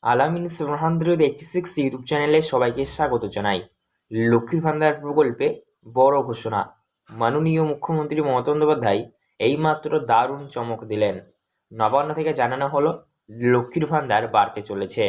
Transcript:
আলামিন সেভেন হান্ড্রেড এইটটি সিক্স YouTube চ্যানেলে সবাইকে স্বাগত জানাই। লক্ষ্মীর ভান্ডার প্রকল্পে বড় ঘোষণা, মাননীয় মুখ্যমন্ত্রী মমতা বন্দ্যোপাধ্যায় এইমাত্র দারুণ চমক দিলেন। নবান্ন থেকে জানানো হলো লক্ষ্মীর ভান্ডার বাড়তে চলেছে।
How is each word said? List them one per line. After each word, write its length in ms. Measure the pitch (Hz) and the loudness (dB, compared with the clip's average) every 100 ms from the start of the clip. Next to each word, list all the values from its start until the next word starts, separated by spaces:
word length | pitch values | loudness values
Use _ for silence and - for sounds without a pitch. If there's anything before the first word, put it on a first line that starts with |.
| 117 | 2
আলামিন 340 | 123 147 175 175 - | 2 2 0 -6 -6
সেভেন 200 | 147 147 | -4 -2
হান্ড্রেড 380 | 160 165 165 175 147 | 0 0 2 4 2
এইটটি 180 | - - | 0 -6
সিক্স 180 | 180 175 - | -6 -4 -2
YouTube 240 | 135 127 123 | -2 -2 -4
চ্যানেলে 300 | 147 147 151 | -2 2 2
সবাইকে 400 | 160 131 120 120 135 - | 2 0 0 0 -6 -2
স্বাগত 260 | 147 123 107 | -2 -2 -4
জানাই। 260 | 101 101 95 - _ _ _ _ 113 117 | -4 -2 -2 -4 _ _ _ _ -2 2
লক্ষ্মীর 300 | 117 117 170 | 2 2 -2
ভান্ডার 280 | 156 151 156 151 | -2 2 0 0
প্রকল্পে 460 | 143 147 139 120 143 - _ _ - | -2 2 2 2 -2 -2 _ _ -8
বড় 220 | 120 131 143 131 | 4 4 4 0
ঘোষণা, 320 | 113 113 113 - _ _ _ _ | -4 -4 -4 -4 _ _ _ _
মাননীয় 520 | 110 117 143 160 160 156 | -2 -2 0 0 0 0
মুখ্যমন্ত্রী 500 | 147 - 160 151 151 | -4 -4 -4 -2 -2
মমতা 280 | 143 127 127 | 0 0 0
বন্দ্যোপাধ্যায় 500 | 151 151 139 117 101 120 _ _ _ | 0 2 2 2 0 -4 _ _ _
এইমাত্র 500 | 113 147 156 151 - 156 127 | 0 2 0 0 -2 -4 2
দারুণ 320 | 117 127 139 143 | 2 2 -2 -8
চমক 260 | 131 117 113 110 | -8 -6 -6 -6
দিলেন। 240 | 107 104 95 - _ _ _ _ | 0 0 -2 -10 _ _ _ _
নবান্ন 380 | 110 110 131 151 | -2 2 2 0
থেকে 180 | 151 160 139 | -2 -2 0
জানানো 260 | 120 131 139 | -2 0 -2
হলো 160 | 143 143 - _ _ _ 110 123 | 0 0 -2 _ _ _ -2 2
লক্ষ্মীর 340 | 123 120 - 151 | 2 2 -4 0
ভান্ডার 360 | 156 135 107 117 | -2 0 0 2
বাড়তে 260 | 107 101 - | 2 0 -2
চলেছে। 420 | 101 98 98 - | -8 -6 -6 -2